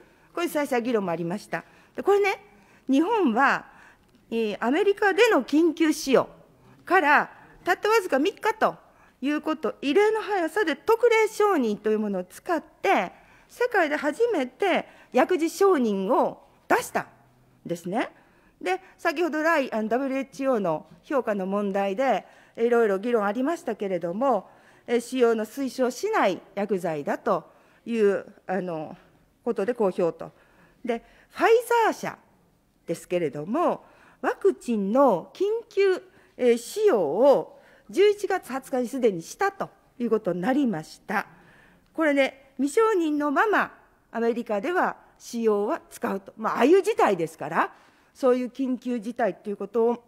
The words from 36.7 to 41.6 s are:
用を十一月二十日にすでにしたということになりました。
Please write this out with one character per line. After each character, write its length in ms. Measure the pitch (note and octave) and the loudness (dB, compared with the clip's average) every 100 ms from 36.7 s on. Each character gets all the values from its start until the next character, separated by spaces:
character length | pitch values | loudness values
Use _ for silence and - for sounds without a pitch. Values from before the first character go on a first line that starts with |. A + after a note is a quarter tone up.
| G#4 G#4+ | 0 2
用 120 | A#3 | 4
を 640 | D3 F3+ C#4 G3 - - - - - | 2 4 6 4 2 -12 -20 -20 -6
十 200 | A#3 G#4 | 2 2
一 180 | G4+ F#4 | 2 -2
月 220 | F#4 - | -4 -4
二 120 | C4 | -10
十 100 | - | -6
日 100 | B3+ | -4
に 60 | A#3+ | -4
す 100 | C4 | 0
で 120 | A#3 | 0
に 80 | F3 | 0
し 160 | - - | -8 -4
た 160 | G4 | -4
と 160 | G4 E3 - _ - | -4 -10 -12 _ -8
い 80 | A#3+ | -2
う 40 | |
こ 100 | A3 | 0
と 140 | F#3 | -2
に 80 | F3 | -2
な 100 | G3 | 0
り 160 | C#4 B3+ | 0 0
ま 160 | D#3+ | -2
し 180 | - - | -8 -18
た。 260 | - G3+ - - - - | -6 -6 -6 -14 -20 -20